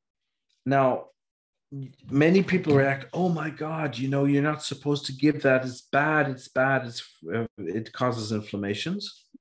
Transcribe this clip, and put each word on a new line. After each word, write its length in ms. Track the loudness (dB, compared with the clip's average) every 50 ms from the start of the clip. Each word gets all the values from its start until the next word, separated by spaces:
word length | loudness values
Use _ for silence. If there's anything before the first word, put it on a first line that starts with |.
| _ _ _ _ _ _ _ _ _ _ _ _ -2
now 460 | 0 2 4 4 4 2 -2 -4 -10 _ _ _ _ _ _ _ _ _ _ _ _ -14 -12 -12 -14 -16 _ -10 -2
many 340 | 2 4 6 6 6 4 4
people 320 | 2 0 0 2 4 4
react, 320 | 4 4 4 0 -2 -6 -8 -4
"Oh 160 | -2 0 0
my 200 | 0 0 -2 -6
God, 480 | -8 -8 -8 -6 -6 -4 -4 -4 -4 -4
you 120 | -4 -2
know, 160 | 0 2 2
you're 160 | 4 4 4 2
not 180 | 0 -2 -4
supposed 440 | -6 -8 -8 -6 -4 -2 -2 -2 -4
to 80 | -8 -4
give 280 | 0 2 2 2 4 4
that. 200 | 4 4 4 2
It's 160 | -2 -8 -12
bad, 480 | -6 _ 0 2 2 2 2 2 0 0
it's 200 | -2 -8 -10 -6
bad, 360 | -2 0 2 2 2 0 -2
it's, 160 | -4 -10 -12 -14 -16 -18 _ -10 -6 -4
uh, 120 | -4 -4 -4 _ -10
it 360 | -8 -6 -4 -4 -6 -8 -6
causes 380 | -2 -2 -2 -2 -2 -4 -4
inflammations." 920 | -4 -4 -4 -6 -6 -4 -4 -4 -4 -4 -4 -6 -6 -6 -8 -10 -14 -18 _ _ -20 -20